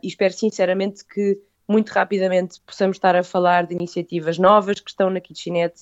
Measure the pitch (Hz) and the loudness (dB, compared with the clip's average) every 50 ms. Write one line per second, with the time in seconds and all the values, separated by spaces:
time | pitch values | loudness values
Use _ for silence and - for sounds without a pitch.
0 | - 185 - - 202 190 185 - 220 214 - - 185 180 185 196 196 202 196 - | -8 -10 -6 -2 -2 -2 -2 0 -4 -2 0 0 -2 0 0 -2 -2 -6 -6 -10
1 | - _ - 202 202 202 196 196 _ _ _ _ _ - 208 220 214 - - 202 | -18 _ -6 -2 0 0 0 -2 _ _ _ _ _ 0 0 0 0 0 0 -2
2 | 190 - 202 190 190 185 185 180 185 175 - - _ - - - 202 196 190 - | -2 0 0 0 0 2 0 0 -2 -2 -8 -16 _ -14 -4 -2 0 0 0 0
3 | - 185 175 180 175 - - 185 180 175 175 175 175 170 180 175 175 170 - 175 | 0 2 2 2 0 0 -2 0 2 4 2 2 0 -2 -6 -8 -8 -6 -6 -8
4 | 175 - 175 170 156 160 170 165 185 190 208 214 190 196 202 - - - - - | -8 -6 -6 -6 -4 -4 -2 2 4 6 6 6 4 0 -6 -6 -8 -12 -4 -2
5 | 196 185 190 180 - - 156 - - 170 175 170 170 170 - _ | -2 -2 -2 -4 -8 -12 -18 -14 -10 -6 -4 -2 -2 -4 -6 _